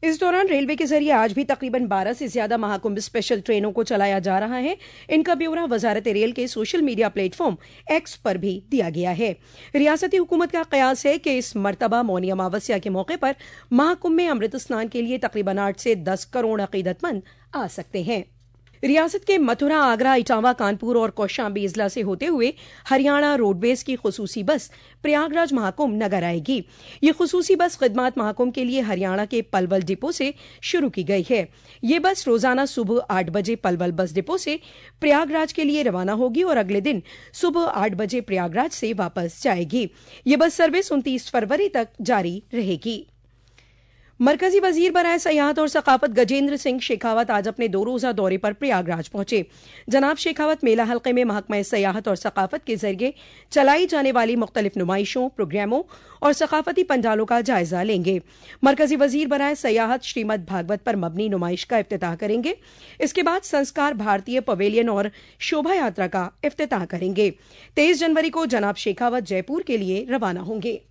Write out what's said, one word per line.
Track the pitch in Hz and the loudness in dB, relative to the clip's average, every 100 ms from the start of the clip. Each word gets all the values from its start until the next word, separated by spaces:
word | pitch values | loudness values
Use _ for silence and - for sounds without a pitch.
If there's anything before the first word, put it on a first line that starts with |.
इस | 320 320 | 0 0
दौरान | 370 359 392 | 2 2 2
रेलवे | 294 277 294 | 2 0 -2
के | 311 | 2
जरिए | 294 294 | 2 4
आज | 269 220 | 4 4
भी | 202 | 0
तकरीबन | 285 269 262 247 240 | -2 -2 -2 -2 0
बारह | 196 190 | 0 -2
से | 240 269 | -4 -4
ज्यादा | 240 214 233 | -2 -2 0
महाकुंभ | 214 196 220 202 | -2 -2 -2 -4
स्पेशल | 202 240 196 226 | -4 -4 -2 -2
ट्रेनों | 190 214 208 | 0 0 0
को | 202 | -2
चलाया | 220 214 202 196 | 0 2 2 2
जा | 185 190 | 0 0
रहा | 214 254 | 0 -2
है। | 262 370 - - - | -4 -4 -10 -20 0
इनका | 311 311 | 0 2
ब्यौरा | 330 330 330 | 0 0 -2
वजारत | 330 233 220 208 220 | -2 0 0 -2 0
रेल | 208 233 | 0 0
के | 240 247 | 0 -6
सोशल | 226 214 349 | -4 -4 0
मीडिया | 294 220 220 | 0 2 0
प्लेटफॉर्म | 196 190 - 330 170 - - - | 0 -4 0 -2 -2 -10 -20 -2
एक्स | 311 330 - | -2 -2 -8
पर | 233 190 | -4 -2
भी | 196 185 - | -2 -6 -4
दिया | 269 175 | -2 0
गया | 160 175 | -2 -2
है। | 175 220 180 - - - 285 | 0 -2 -4 -12 -20 -4 2
रियासती | 294 311 370 381 | 2 2 2 0
हुकूमत | 339 339 349 | 2 0 0
का | 349 320 | -2 0
कयास | 277 262 262 285 | 2 2 2 2
है | 302 | 0
कि | - 262 | 0 -2
इस | 247 - | -2 -4
मरतबा | 196 196 226 233 | -2 -2 0 0
मौनी | 240 185 180 | 0 -2 -2
अमावस्या | 190 185 190 - 208 | -2 -2 -4 -2 -4
के | 208 | -2
मौके | 185 190 330 | -4 -4 -2
पर | 269 269 - - - | -2 -4 -10 -20 0
महाकुंभ | 240 302 349 349 320 | 2 4 2 0 2
में | 349 | 2
अमृत | 269 214 262 | 0 -2 -6
स्नान | - 233 220 | -6 -4 -4
के | 247 | -4
लिए | 233 254 | -4 -2
तकरीबन | 247 214 196 196 | -4 -2 -2 0
आठ | 202 196 | -2 -2
से | 247 214 | -2 -2
दस | 165 190 - | 0 -4 -4
करोड़ | 247 226 220 | -2 -2 0
अकीदतमंद | 196 202 185 180 349 214 - _ _ | -2 -4 -4 -4 -4 -6 -8 _ _
आ | 294 202 | -8 -8
सकते | - 175 202 | -10 -10 -6
हैं। | 170 226 185 _ _ _ _ - | -4 -4 -6 _ _ _ _ -6
रियासत | 269 294 320 392 - | 2 4 2 -2 0
के | 381 | 2
मथुरा, | 277 - 285 311 | 4 2 2 4
आगरा, | 277 226 254 | 4 4 4
इटावा, | 262 240 226 240 | 4 2 2 2
कानपुर | 247 202 202 226 240 | 2 0 -2 -2 -2
और | 220 | -2
कौशाम्बी | - 202 - 220 202 | -2 -4 -2 -4 -2
इजला | 202 185 202 | -4 0 -2
से | 220 | -2
होते | 202 185 302 | -4 -2 -2
हुए | 311 226 - - - - | 2 0 -2 -14 -20 0
हरियाणा | 269 277 285 294 | 2 4 4 2
रोडवेज | 285 214 185 226 247 | 2 2 2 2 0
की | - 254 | -2 -4
खुसूसी | 214 190 202 - | -4 -4 -6 -6
बस | 190 294 - - - - | -2 -2 -2 -20 -20 -8
प्रयागराज | 294 294 320 311 330 | 0 2 2 0 0
महाकुंभ | 269 202 196 294 214 | 0 -2 0 0 0
नगर | 214 190 | 0 0
आएगी। | 170 170 151 254 - - - - | -2 -4 -2 -4 -4 -16 -20 0
ये | 294 | 2
खुसूसी | 311 349 359 330 370 | 4 0 0 2 2
बस | 349 - | 2 2
खिदमात | 262 214 254 254 | 0 2 -2 0
महाकुंभ | 214 208 247 | -4 0 -2
के | 247 | 0
लिए | 247 262 | -2 -2
हरियाणा | 220 185 190 190 | -2 -2 0 -2
के | 208 240 226 | -2 -2 -2
पलवल | 196 185 190 | -2 0 0
डिपो | 170 185 285 | 0 -4 -4
से | 339 269 285 - - | -2 -4 -4 -16 -14
शुरू | - 359 277 | -4 0 0
की | 185 | -2
गई | 165 196 165 | -2 -2 2
है। | 233 - _ - - | 0 0 _ -20 -8
ये | 226 330 | 0 2
बस | 339 381 - | 2 0 0
रोजाना | 233 254 254 277 | 2 2 2 0
सुबह | - 214 233 - | -2 0 -2 0
आठ | 190 175 | -2 0
बजे | 185 196 226 | -2 -2 -2
पलवल | 196 175 180 | -2 0 -2
बस | 170 185 | -2 -2
डिपो | 156 185 359 | -2 -4 -4
से | - 311 - - - _ | -4 -6 -8 -20 -20 _
प्रयागराज | 302 285 311 320 311 | 4 4 4 0 -2
के | - | 0
लिए | 302 294 | 0 2
रवाना | 247 180 185 | 0 0 -2
होगी | 214 254 240 | 0 0 0
और | 359 269 | 2 2
अगले | 190 202 | 2 0
दिन | 202 233 - - - | 0 -2 -4 -20 -20
सुबह | - 349 320 339 - | -2 0 2 0 0
आठ | 208 | -2
बजे | 185 208 247 | -2 -4 -4
प्रयागराज | - 190 175 170 302 | -2 -2 -2 -2 -2
से | - 226 | -2 -4
वापस | 208 180 - 170 - | -2 -4 -2 -6 -2
जाएगी। | 269 180 170 233 214 - - - - | 0 0 0 -2 -4 -8 -20 -8 2
ये | 277 | 4
बस | 320 | 4
सर्विस | - 330 339 392 | 4 2 2 0
उनतीस | 294 262 254 - | -2 0 -4 -2
फरवरी | 247 214 294 403 | -2 0 0 0
तक | 254 226 _ | -2 -4 _
जारी | 208 226 175 180 - | 0 0 0 -6 -8
रहेगी। | 240 196 170 220 220 - _ _ _ _ _ _ _ _ _ _ _ | -6 -4 -4 -4 -8 -10 _ _ _ _ _ _ _ _ _ _ _
मरकजी | 247 320 370 381 | 2 4 2 2
वजीर | 381 320 359 | 2 2 2
बराए | 359 349 339 | 2 2 0
सयाहत | 339 302 285 302 | 2 2 2 2
और | 311 | 0
सकाफत | 311 285 262 285 | 0 2 4 4
गजेंद्र | 220 233 269 285 294 | 2 2 2 0 0
सिंह | 285 254 | -2 -2
शेखावत | - 226 240 220 233 | -2 -2 0 0 2
आज | 208 202 | 0 -2
अपने | 214 233 | -2 -2
दो | 196 | 0
रोजा | 214 254 254 | 0 0 -2
दौरे | 214 190 190 | 0 0 0
पर | 208 | -2
प्रयागराज | 208 285 202 175 170 156 | -2 0 0 0 -4 -6
पहुंचे। | 202 196 220 170 - - - - | -6 -2 -2 -2 -10 -20 -20 0
जनाब | 254 277 302 | 2 2 0
शेखावत | 339 311 302 311 | -2 -2 0 2
मेला | 254 220 | 2 2
हलके | 226 240 254 | 2 0 0
में | 247 | 2
महकमा | 247 208 196 208 | 2 0 -2 -4
सयाहत | 202 220 196 196 220 | 0 0 0 0 -2
और | 190 | -2
सकाफत | 214 196 190 302 | -2 -2 -2 -2
के | - 226 | -4 -4
जरिए | 208 190 247 294 - - _ | -2 -2 -2 -4 -20 -20 _
चलाई | - 269 302 359 | 4 6 6 4
जाने | 311 269 | 2 2
वाली | 247 226 240 | 2 2 0
मुख्तलिफ | 220 - 208 196 | -2 0 -2 0
नुमाइशों, | 175 190 208 - 247 | -2 0 -2 -2 -4
प्रोग्रामों | - 190 180 202 247 370 - - - | -2 -4 -2 0 -2 -4 -12 -20 -2
और | 285 | 0
सकाफती | 294 311 311 311 320 | 2 0 0 0 0
पंडालों | 370 269 226 220 220 | 2 2 2 0 2
का | 233 | 0
जायजा | 220 226 170 175 | 2 0 0 -2
लेंगे। | 196 208 180 190 - - - - | 0 0 0 -2 -6 -20 -20 0
मरकजी | 269 277 302 285 | 2 4 2 4
वजीर | 285 262 302 | 2 2 0
बराए | 285 285 294 | 0 0 -2
सयाहत | 254 220 226 254 | 0 2 2 -2
श्रीमद | - - 214 214 165 | -4 -6 -2 -4 -4
भागवत | 190 170 208 | -6 -4 -4
पर | - 208 | -2 -2
मबनी | 170 165 214 | -2 -2 -2
नुमाइश | 196 175 180 | -2 -2 -4
का | - 233 | -2 -2
इफ्तिताह | 202 202 175 | 0 -4 -4
करेंगे। | 170 208 226 254 440 - - - - | -4 -2 -2 -2 -6 -10 -20 -20 -4
इसके | 311 - | -2 0
बाद | 339 359 | 0 0
संस्कार | - 294 277 - 285 262 | -2 -2 -2 0 -2 -2
भारतीय | 208 202 196 247 | 0 0 0 -2
पवेलियन | 247 196 202 220 233 | 0 0 2 2 2
और | 202 208 - - _ | 0 -2 -6 -20 _
शोभा | - 311 302 | -4 -2 0
यात्रा | 381 262 180 185 | 0 0 -2 -4
का | 196 180 _ | -2 -6 _
इफ्तिताह | 294 - 294 214 175 | -6 -4 -4 -2 -4
करेंगे। | 175 185 190 208 - _ - - - | -4 -4 0 0 0 _ -20 -8 2
तेईस | 302 339 | 4 4
जनवरी | 330 320 320 | 2 2 0
को | 330 320 | 0 -2
जनाब | 233 202 202 | 0 0 -2
शेखावत | - 190 240 247 196 | -4 0 0 0 -2
जयपुर | 190 185 302 | -4 -4 -6
के | 370 233 | -2 -2
लिए | 190 190 254 | -2 -4 -2
रवाना | 254 214 277 | -4 -2 -4
होंगे। | 180 220 196 220 _ | -6 -6 -6 -8 _